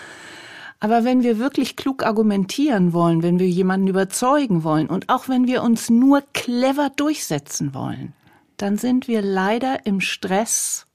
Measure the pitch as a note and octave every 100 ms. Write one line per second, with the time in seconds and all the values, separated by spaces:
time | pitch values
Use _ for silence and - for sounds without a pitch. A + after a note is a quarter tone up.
0 | - - - - - - - - G#3+ A#3
1 | A#3 B3+ A#3+ G#3+ B3+ C#4+ C4 - - C4+
2 | - G#3+ A3 G3 F#3+ - D4 A3 F3+ E3+
3 | E3+ E3 E3+ F3 F#3 F3 F#3 F#3+ F#3+ F#3+
4 | F#3+ - B3 D4 C4+ F3 D#3+ D#3 D#3 F#3
5 | - B3+ C4 B3+ B3 B3+ A#3+ A#3 - A#3
6 | C4+ C#4+ C#4 - - A#3+ C4 C4+ C#4+ C#4
7 | D4 D4+ - D3 D3+ - D3 C3 B2+ B2+
8 | C3 - _ _ _ - G3+ G#3 A#3+ B3+
9 | C4 A3+ G3 F#3+ F#3+ A#3 C4 C4 - G3
10 | - - F#3+ F#3+ A3+ - - - -